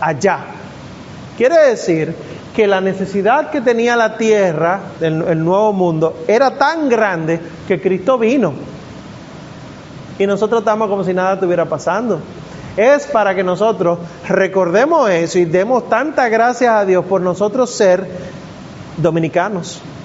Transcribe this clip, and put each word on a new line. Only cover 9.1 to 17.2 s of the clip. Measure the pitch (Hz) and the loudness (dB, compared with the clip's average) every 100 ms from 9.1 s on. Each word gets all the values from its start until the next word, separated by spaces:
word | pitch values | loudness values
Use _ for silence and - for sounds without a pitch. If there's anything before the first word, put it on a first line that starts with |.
| - - - - - - - - - - - | -18 -18 -18 -18 -18 -18 -18 -18 -18 -16 -4
Y | 196 | -2
nosotros | 196 214 233 | 0 0 2
estamos | 226 214 220 | 2 0 0
como | 196 | -2
si | 180 | -2
nada | 180 185 | 0 0
estuviera | 190 185 175 | 0 0 0
pasando. | 160 156 - 185 240 170 - - - - - - | 0 -2 -2 -2 -2 -4 -6 -14 -16 -16 -8 2
Es | 226 285 - | 4 4 2
para | 247 202 | 0 2
que | 190 | 0
nosotros | 185 180 214 190 170 175 170 - - | 0 0 0 2 0 -2 -6 -14 -2
recordemos | 185 190 190 175 185 277 330 240 | 0 2 2 2 2 4 4 2
eso | 170 165 185 | 2 0 0
y | |
demos | 175 170 202 254 - | 2 2 2 0 2
tantas | 220 294 302 254 | 0 0 0 2
gracias | 220 233 247 247 | 2 2 2 2
a | 220 | 4
Dios | 196 185 | 4 2
por | 180 190 | 2 0